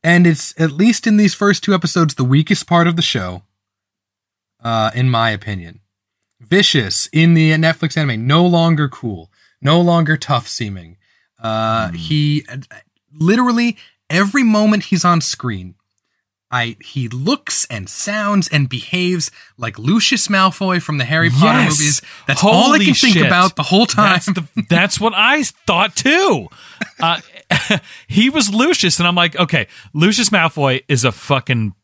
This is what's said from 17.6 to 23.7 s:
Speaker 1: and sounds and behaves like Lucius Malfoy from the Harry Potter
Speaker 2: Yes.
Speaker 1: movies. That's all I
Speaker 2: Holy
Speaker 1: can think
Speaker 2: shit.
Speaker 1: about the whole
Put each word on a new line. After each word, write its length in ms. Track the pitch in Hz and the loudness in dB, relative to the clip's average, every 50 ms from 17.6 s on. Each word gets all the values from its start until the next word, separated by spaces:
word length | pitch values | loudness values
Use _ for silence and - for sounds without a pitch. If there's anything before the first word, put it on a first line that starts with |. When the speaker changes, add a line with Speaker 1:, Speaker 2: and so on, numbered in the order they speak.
| - | -6
Speaker 1:
and 220 | - 123 107 95 | -6 -8 -12 -12
sounds 600 | - - - - 202 202 214 208 202 208 196 180 | -12 -12 -10 -8 -6 -6 -4 -2 0 0 0 0
and 200 | - - 147 143 | 0 -2 -2 -2
behaves 640 | 127 127 120 - - - 180 180 180 180 175 160 - _ - - _ _ | -2 -4 -10 -8 -6 -4 -2 -2 -2 -2 -2 -4 -8 _ -16 -20 _ _
like 200 | _ 117 113 107 | _ -10 -10 -8
Lucius 520 | - 110 135 196 226 214 - 269 214 - - | -6 -2 0 0 2 2 0 -2 -2 -2 0
Malfoy 520 | 202 190 190 190 - - 196 185 185 175 | 0 2 2 0 0 -2 -4 -2 -2 -2
from 160 | - - 151 | -2 -4 -4
the 80 | 143 127 | -4 -2
Harry 240 | 117 151 160 165 165 | -2 0 2 2 2
Potter 300 | 123 135 175 220 233 254 | 4 4 4 4 4 4
Speaker 2:
Yes. 180 | 247 185 156 147 | 2 2 2 2
Speaker 1:
movies. 220 | 151 147 143 - - - - - - | 2 2 0 -2 -4 -10 -20 -14 -4
That's 180 | - 139 - - | -4 -2 0 2
all 100 | 208 - | 4 4
I 100 | 185 226 | 4 4
Speaker 2:
Holy 200 | 269 285 311 202 | 4 4 2 2
Speaker 1:
can 80 | 294 254 | 2 2
think 180 | - - 254 202 | 2 2 2 4
Speaker 2:
shit. 80 | 170 147 | 2 2
Speaker 1:
about 280 | 131 - 175 185 190 - | 2 2 2 2 2 0
the 80 | - 147 | -4 -4
whole 220 | - | 0